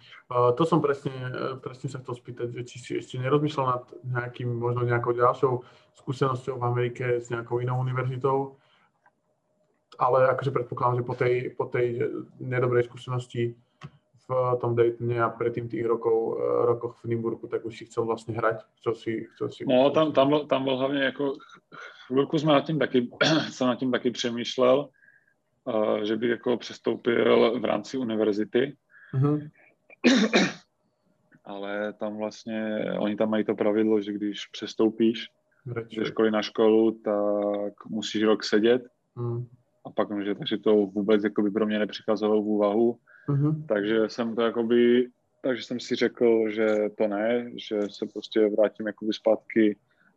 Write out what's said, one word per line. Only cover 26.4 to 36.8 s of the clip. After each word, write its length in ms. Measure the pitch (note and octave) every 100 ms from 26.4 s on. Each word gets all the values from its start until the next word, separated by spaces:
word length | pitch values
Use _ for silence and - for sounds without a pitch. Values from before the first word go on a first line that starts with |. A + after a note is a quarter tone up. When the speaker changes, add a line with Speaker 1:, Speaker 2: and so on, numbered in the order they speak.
| - A#2+
Speaker 2:
přestoupil 1040 | - A#2 - A2+ - A#2 A#2 A#2+ A#2+ A#2+
v 40 |
rámci 340 | G#2+ G#2+ G#2 C3+
univerzity. 760 | B2 G#2+ G#2+ G2+ G#2 A#2+ C#3 D3 _ _ -
Speaker 1:
Mhm. 340 | C3+ C#3+ D3 D3 _ _ _ _ -
Speaker 2:
<clears throat> 240 | B3 B3+ G#3+ - - - _ _ _ _ _ _ _ _
Ale 480 | - G2 G2+ G#2 G#2
tam 240 | G2+ A2 G#2+
vlastně, 680 | G#2+ - - A2 A2 G#2+ - F#2
oni 180 | G#2 G#2
tam 140 | A2
mají 140 | G#2+
to 100 | G#2
pravidlo, 460 | G#2 G#2+ G#2+ A2 A2
že 120 | G2+
když 340 | G#2 G#2 G2 -
přestoupíš 800 | - G#2 - A2+ A2 A2+ A2+ - _ _ _ B2
Speaker 1:
Radši. 260 | A#2 A2+ A2
Speaker 2:
ze 40 | G#2+
školy 240 | G#2 A2
na 120 | G#2+
školu, 500 | G#2+ - A2 A2